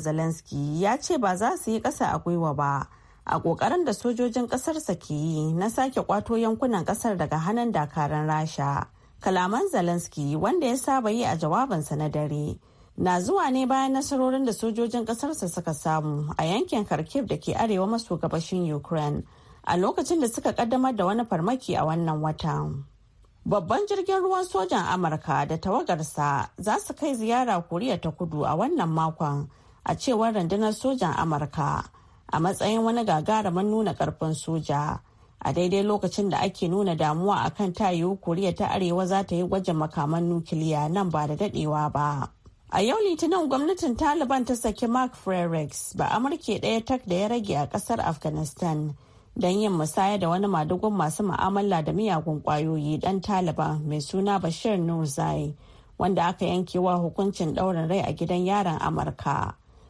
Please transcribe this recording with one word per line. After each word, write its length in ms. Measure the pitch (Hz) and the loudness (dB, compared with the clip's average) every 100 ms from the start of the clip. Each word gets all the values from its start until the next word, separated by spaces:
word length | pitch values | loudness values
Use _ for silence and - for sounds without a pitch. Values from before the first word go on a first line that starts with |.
Zelensky 800 | 156 156 160 160 - 139 143 156 | 0 0 -2 -4 -6 -4 -2 0
ya 160 | 196 254 | 0 0
ce 220 | - 330 | 0 2
ba 180 | 208 180 | 2 2
za 200 | 226 359 | 0 0
su 140 | - | -2
yi 100 | 220 | -2
ƙasa 300 | 247 302 202 | -2 -2 -2
a 60 | 160 | 0
gwiwa 380 | 175 175 160 147 | -2 0 0 0
ba 320 | 143 139 - - - - | 0 0 -4 -12 -20 -14
a 140 | - 165 | -4 0
ƙoƙarin 460 | 165 160 202 359 294 | 0 0 2 2 0
da 60 | |
sojojin 560 | 202 240 233 247 254 233 | 0 -2 0 0 0 -2
ƙasarsa 500 | 262 330 311 - 175 | -2 -2 -4 -4 -6
ke 160 | - | -4
yi 380 | 151 160 156 156 | -2 0 0 0
na 140 | 165 208 | 0 0
sake 320 | 247 262 233 | 0 0 0
ƙwato 320 | 170 202 208 | 0 -2 0
yankunan 500 | 226 226 220 262 202 | 0 0 0 0 0
ƙasar 320 | 147 208 233 180 | 0 -2 0 0
daga 220 | 151 151 | 0 0
hannun 320 | 165 233 240 | 0 0 0
dakaran 540 | 175 147 165 147 156 156 | 0 -2 -2 0 0 0
Rasha. 640 | 156 156 - 139 139 - - - - | 0 -2 -2 -2 -2 -4 -12 -20 -6
Kalaman 480 | 196 185 180 233 392 | 0 2 2 0 0
Zelensky, 640 | 254 175 175 - - 143 | 2 2 0 -4 -4 -2
wanda 320 | 151 196 359 269 | 0 2 2 2
ya 80 | |
saba 380 | 254 285 269 220 | 0 0 0 2
yi 100 | 226 | 0
a 140 | - 165 | 0 0
jawabinsa 600 | 160 196 269 170 147 147 | 2 2 2 -2 -2 -2
na 120 | 151 | -2
dare, 500 | 151 151 147 147 - - - - - | -2 -2 -2 -4 -8 -14 -20 -18 -2
na 240 | 180 180 | 2 2
zuwa 320 | 190 381 302 | 2 2 2
ne 140 | 254 254 | 2 2
bayan 260 | 269 269 | 2 2
nasarorin 500 | 269 262 269 262 262 | 0 0 0 2 2
da 60 | 262 | 0
sojojin 540 | 202 226 220 233 240 226 | 0 -2 0 -2 -2 -4
ƙasarsa 420 | 226 294 311 180 | -4 -4 -4 -4
suka 220 | 170 165 | -4 -4
samu 640 | 156 165 156 151 147 151 160 | -4 0 0 0 -2 -2 -2
a 60 | |
yankin 420 | 160 208 359 254 | 0 0 0 -2
Kharkiv 440 | 202 151 160 277 220 | 0 -2 -2 -4 -2
da 80 | 156 | -4
ke 180 | - | -2
arewa 340 | - 226 190 190 | 0 2 2 2
maso 300 | 233 - 165 | 0 -2 -4
gabashin 480 | 160 160 - 185 170 | -2 -2 -2 -2 0
Ukraine, 480 | 147 147 165 147 151 - - - - | -2 -2 -2 0 -2 -6 -16 -20 -10
a 120 | - 175 | -2 2
lokacin 440 | 202 - 277 330 | 2 0 0 2
da 60 | 233 | 2
suka 260 | 277 254 | 0 -2
ƙaddamar 440 | 220 233 254 262 220 | 0 0 2 2 2
da 100 | 180 | 2
wani 160 | 226 | 0
farmaki 520 | 233 175 180 254 - - | 0 0 0 0 -2 0
a 60 | 151 | 0
wannan 320 | 165 160 156 | 0 0 0
watan. 640 | 156 156 160 151 151 139 - - - - - _ - | -2 -2 -2 -2 -4 -6 -10 -20 -20 -20 -20 _ 0
Babban 400 | 202 170 240 415 | 0 2 0 0
jirgin 320 | 403 370 381 | -2 0 2
ruwan 240 | 370 370 | 2 0
sojan 400 | 370 381 381 240 | 0 -2 0 0
Amurka 640 | 165 185 170 156 - 139 143 | 0 0 0 -2 0 0 0
da 80 | 160 | -2
tawagarsa 920 | 190 233 302 165 156 - 143 139 - - | 0 0 0 -2 -2 -2 0 0 -2 -4
za 160 | 185 269 | -2 -2
su 140 | - | -2
kai 220 | 285 294 | -4 -2
ziyara 500 | 247 220 240 254 185 170 | -2 0 2 2 0 -2
Koriya 320 | 170 254 180 | -4 -2 -2
ta 120 | 165 | -4
Kudu 340 | - 165 151 | -4 -4 -2
a 100 | 131 | 0
wannan 340 | 156 254 339 165 | 2 2 0 0
makon, 560 | 160 160 160 151 143 147 - - - - | 2 0 0 -2 -2 -4 -12 -20 -10 -4
a 80 | 160 | -2
cewar 380 | - 220 226 | 0 2 2
rundunar 400 | 214 165 196 214 208 | 2 0 2 0 0
sojan 380 | 262 262 170 - | 0 0 0 0
Amurka, 720 | 160 147 147 - 147 147 - - - - - | 0 0 -2 -2 0 -2 -6 -16 -20 -20 -4
a 80 | 151 | 0
matsayin 440 | 170 - 208 226 | 0 2 0 2
wani 180 | 226 233 | 2 2
gagarumin 600 | 214 156 156 220 202 170 208 | 2 2 2 2 2 2 2
nuna 240 | 214 202 | 2 0
ƙarfin 400 | - 151 - 160 156 | 0 -2 -2 -2 -2
soja. 640 | - 160 156 143 147 - - - - - | -2 -2 0 0 0 -4 -8 -20 -20 -6
A 100 | - | -2
daidai 280 | 156 180 196 | 2 2 2
lokacin 460 | 208 208 185 - 202 | 2 2 0 0 0
da 60 | 156 | 2
ake 260 | 185 - 180 | 0 0 0
nuna 260 | 190 196 | 2 0
damuwa 520 | 160 156 156 196 180 139 | 2 0 2 2 2 0
a 40 | |
kan 220 | - 196 | -2 -2
ta 120 | 175 202 | 0 0
yiwu 320 | 170 175 196 | 2 0 -2
Koriya 340 | - 170 196 | -2 0 0
ta 120 | 170 208 | 0 -2
Arewa 380 | 196 180 175 185 | 0 2 0 2
za 160 | 196 | 0
ta 100 | 196 | 0
yi 80 | 175 | -2
gwajin 320 | 180 196 190 | 0 0 0
makaman 540 | 160 156 160 147 165 175 | 0 0 -2 0 2 2
nukiliya 600 | 170 165 160 160 151 151 | 0 -2 -2 0 0 0
nan 180 | 190 185 | 0 0
ba 180 | 160 147 | 0 0
da 80 | |
daɗewa 560 | 151 202 - 151 151 151 | -2 -2 -2 0 0 0
ba. 380 | 143 147 143 - - - - - | 0 0 -2 -6 -10 -20 -20 -4
A 120 | 170 | 0
yau 160 | 214 415 | 2 2
Litinin 500 | 403 320 320 359 302 | 2 2 2 2 2
gwamnatin 480 | 262 302 359 320 226 | 2 0 0 0 2
Taliban 480 | 311 311 254 269 | 2 2 2 0
ta 80 | 240 | 2
saki 320 | 247 226 208 233 | 0 -2 -2 0
Mark 280 | 247 254 - | 2 0 -2
Frericks, 800 | - 185 170 165 147 - - - | -2 0 0 0 -2 -6 -8 -2
ba 140 | 151 | 0
Amurke 480 | 220 269 320 - 202 | 2 0 -2 -4 -2
ɗaya 240 | 202 226 | 0 0
tak 220 | 226 254 196 | 0 -4 0
da 80 | 180 | 0
ya 120 | 208 | 0
rage 220 | 240 202 143 | 0 0 -2
a 100 | 143 | 0
ƙasar 340 | 185 - 233 | -4 -2 -2
Afghanistan, 920 | - 156 156 151 151 - 175 151 151 147 - - - - | 0 -2 -2 -2 -4 -2 -2 0 -2 -6 -16 -20 -12 -2
don 120 | 180 196 | 2 2
yin 120 | 214 | 2
musaya 460 | 175 156 - 190 208 | 2 0 2 2 2
da 80 | 170 | 0
wani 180 | 175 202 | 2 2
madugun 460 | 175 151 180 220 | 2 0 0 0
masu 300 | 202 156 - | 2 0 0
mu'amala 580 | 208 - - 196 202 170 | -2 0 2 2 2 2
da 80 | 156 | 0
miyagun 500 | 165 220 160 160 151 | 0 0 0 0 -2
ƙwayoyi 580 | - 151 160 156 147 151 | 0 0 2 0 0 0
ɗan 220 | 175 196 | 0 -2
Taliban 580 | - 190 175 160 151 156 151 | 0 2 2 0 0 0 -2
mai 120 | 151 | -4
suna 380 | 143 190 202 196 | -2 0 2 2
Bashir 380 | 170 165 233 196 | 0 -2 0 2
Nurzai, 760 | 165 165 156 151 156 151 151 - - - - - | 2 0 0 0 -2 0 -4 -6 -16 -20 -18 -2
wanda 260 | 180 180 175 | 0 2 2
aka 160 | 185 | 0
yanke 340 | 175 180 175 180 | 0 0 0 0
wa 200 | 180 175 | 2 2
hukuncin 560 | 170 - 196 190 160 - | 0 0 0 0 -2 0
ɗaurin 320 | 185 170 160 | 0 0 0
rai 120 | 190 | 0
a 120 | - | 0
gidan 320 | 151 170 180 | -2 0 0
yaron 340 | 180 208 185 156 | 2 2 2 0
Amurka. 760 | 151 156 147 - 147 143 - - - - | -2 -2 -4 -4 -2 0 -2 -8 -20 -20